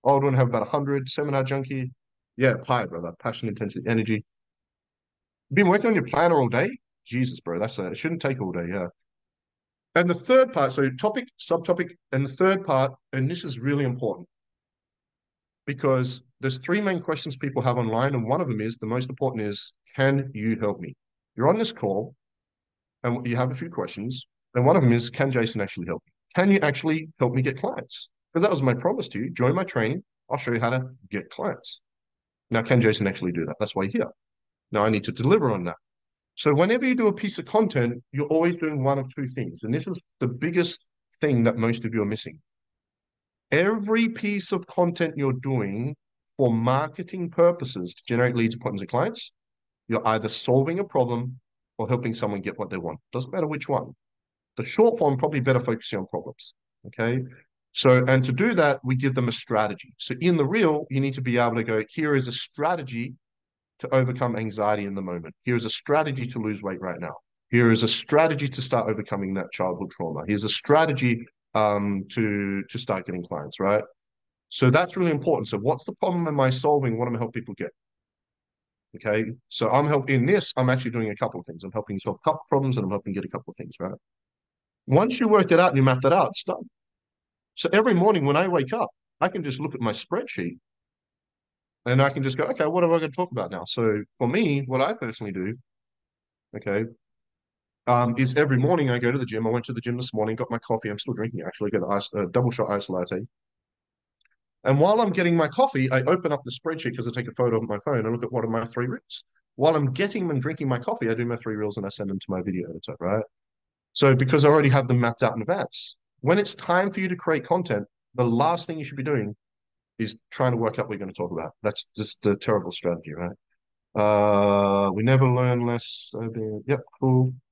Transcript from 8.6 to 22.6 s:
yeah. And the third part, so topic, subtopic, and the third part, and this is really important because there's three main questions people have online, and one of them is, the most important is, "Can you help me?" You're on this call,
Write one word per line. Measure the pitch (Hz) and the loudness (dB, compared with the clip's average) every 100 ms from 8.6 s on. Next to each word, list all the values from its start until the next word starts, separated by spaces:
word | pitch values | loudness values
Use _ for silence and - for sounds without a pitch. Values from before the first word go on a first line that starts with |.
| 85 | -6
yeah. | 95 87 _ _ _ _ _ _ _ _ _ _ 165 | -6 -6 _ _ _ _ _ _ _ _ _ _ 2
And | 175 | 2
the | 175 - | 0 4
third | 254 262 | 6 6
part, | 180 135 | 2 0
so | 131 135 | 2 0
topic, | 127 214 220 247 _ | 0 -2 -2 -8 _
subtopic, | - 165 170 180 175 - _ | -2 0 0 -2 -2 -8 _
and | 135 | -2
the | 139 | -2
third | - 185 196 190 | 2 2 2 2
part, | 135 135 - _ | 2 2 -2 _
and | 131 135 | -2 -2
this | 175 | -2
is | 170 117 | -8 -6
really | 131 143 | -2 0
important | 135 127 120 90 87 _ _ _ _ _ _ _ _ _ _ _ _ _ - | 0 -2 -4 -6 -12 _ _ _ _ _ _ _ _ _ _ _ _ _ -10
because | 135 143 131 127 123 _ _ | -2 2 2 0 -4 _ _
there's | 131 131 | -6 -6
three | - 196 | -2 0
main | 202 180 | 0 -2
questions | 175 156 156 131 | -4 -6 -6 -6
people | 139 135 | -4 -2
have | 123 120 | 0 0
online, | 113 113 135 | 0 0 0
and | 135 113 | 0 -2
one | 143 | -2
of | 160 | -2
them | 110 | -4
is, | 107 117 | -4 -6
the | 110 | -4
most | 120 127 | -4 -4
important | 135 131 113 | -4 -4 -2
is, | 104 101 - _ _ - | -4 -6 -12 _ _ 0
"Can | 135 139 135 | 2 2 -2
you | 107 110 110 | -4 -2 0
help | 104 92 | -2 -4
me?" | 82 - _ _ _ - | -10 -16 _ _ _ 0
You're | 135 | 2
on | 214 | 2
this | 226 | 0
call, | - 104 95 117 - _ _ _ _ | -2 -2 -2 -4 -12 _ _ _ _